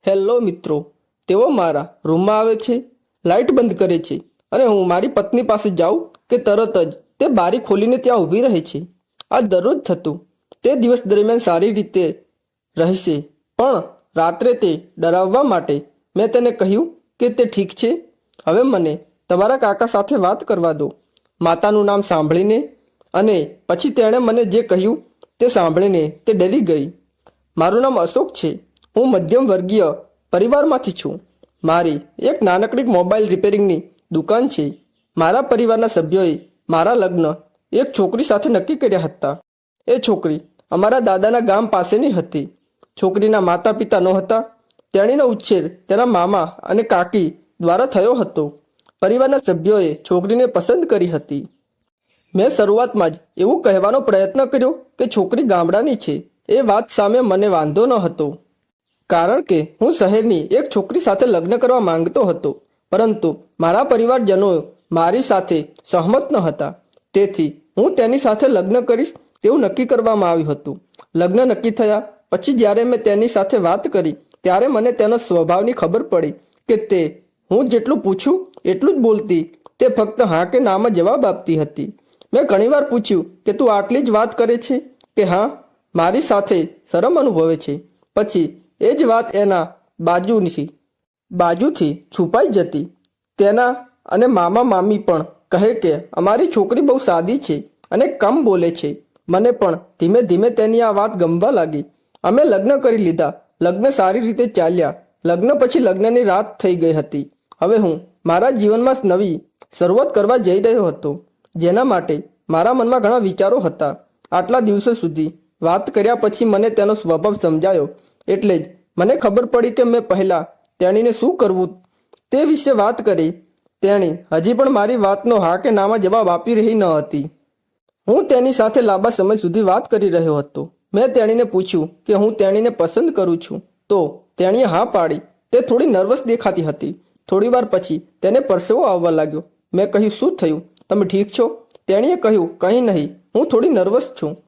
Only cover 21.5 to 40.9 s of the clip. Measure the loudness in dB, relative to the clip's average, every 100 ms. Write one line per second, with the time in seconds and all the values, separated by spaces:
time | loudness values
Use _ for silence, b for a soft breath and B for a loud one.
21.5 | 0 2 2 2 0 0 -2 0 0 2
22.5 | 0 -2 _ _ _ _ -2 0 0 -4
23.5 | -12 -6 -4 -2 0 2 2 0 0 0
24.5 | 0 0 0 0 -2 _ _ _ _ 0
25.5 | 2 2 2 2 0 -2 -4 -2 0 2
26.5 | 0 0 0 -2 -10 _ _ _ _ _
27.5 | -2 0 2 2 0 0 -2 -4 -4 -8
28.5 | -8 _ _ _ 0 2 0 2 0 2
29.5 | 0 0 0 0 -2 -14 _ _ -2 2
30.5 | 2 2 0 -4 -8 -10 -10 _ _ _
31.5 | _ 0 0 0 -4 -10 -4 -2 0 0
32.5 | 0 0 -2 0 0 2 0 0 0 0
33.5 | 2 0 -2 -6 _ _ -6 0 0 0
34.5 | -2 -6 -8 _ _ _ -2 0 2 2
35.5 | 0 2 0 0 0 0 0 0 -2 -10
36.5 | _ -2 0 2 2 0 0 -2 -4 _
37.5 | _ _ -2 -2 -2 -2 -2 0 0 2
38.5 | -2 -2 -2 0 0 -4 -6 -6 -6 _
39.5 | _ _ _ -2 -2 0 -2 -2 -6 -10
40.5 | _ _ 0 2